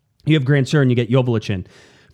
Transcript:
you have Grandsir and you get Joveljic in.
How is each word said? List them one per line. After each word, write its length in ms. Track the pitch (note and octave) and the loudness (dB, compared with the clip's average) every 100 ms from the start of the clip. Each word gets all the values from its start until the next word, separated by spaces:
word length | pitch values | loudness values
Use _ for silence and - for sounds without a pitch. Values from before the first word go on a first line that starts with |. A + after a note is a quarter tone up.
| _ _ | _ _
you 100 | - | -2
have 80 | D#3 | 0
Grandsir 380 | C3 D3 C3 D3+ | 2 0 2 2
and 80 | B2+ | 2
you 60 | B2 | 0
get 120 | A2 | 0
Joveljic 400 | C3 B2 A2 - | 0 0 -2 -4
in. 160 | F#2+ - - - _ _ | -8 -10 -20 -20 _ _